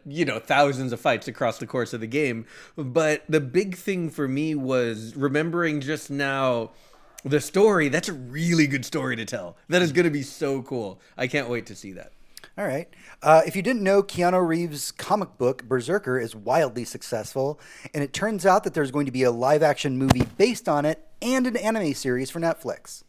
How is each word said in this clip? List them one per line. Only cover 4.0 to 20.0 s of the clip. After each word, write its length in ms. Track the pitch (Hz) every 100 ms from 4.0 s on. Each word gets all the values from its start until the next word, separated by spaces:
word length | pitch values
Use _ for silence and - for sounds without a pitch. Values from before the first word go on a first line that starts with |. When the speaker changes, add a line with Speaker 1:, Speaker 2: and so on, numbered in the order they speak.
| 160
Speaker 1:
for 180 | - 135
me 260 | 135 156
was 600 | 151 131 127 120 107 113 139
remembering 640 | 139 143 165 170 165 151
just 300 | 131 151 -
now 600 | 143 139 135 131 120 113 - - - - -
the 160 | 135 143
story. 480 | - 190 220 190 147
That's 200 | 151 190
a 40 |
really 540 | 151 123 143 170 170 147
good 180 | 135
story 320 | 120 151 131 117
to 80 |
tell. 320 | 110 117 90 - -
That 100 | 175
is 100 | 175
gonna 180 | 143 170
be 120 | 147
so 380 | 135 - 143 135
cool. 380 | 120 127 101 95 _ -
I 120 | 127
can't 200 | 147 120
wait 160 | 120 107
to 80 |
see 180 | 101 101
that. 200 | 92 - - - - - -
Speaker 2:
All 80 | 202
right. 220 | 151 175 - - -
Uh, 200 | 151 160 175
if 80 | 190
you 60 |
didn't 200 | 190 254
know, 200 | 196 196
Keanu 440 | 196 175 175 180 175
Reeves' 440 | 165 170 147 -
comic 460 | - - 208 190 -
book, 260 | 123 135
Berserker, 540 | 113 127 120 196 143 127
is 160 | 113
wildly 500 | 110 104 151 143 113
successful, 760 | 113 - - 110 110 139 135 151 - - -
and 80 | 151
it 100 | 143
turns 320 | - 208 208
out 200 | 185 202
that 100 | 190
there's 160 | 165 139
going 160 | 143 143
to 60 |
be 100 | 123
a 80 | 127
live-action 680 | 117 127 151 151 143 147
movie 280 | 127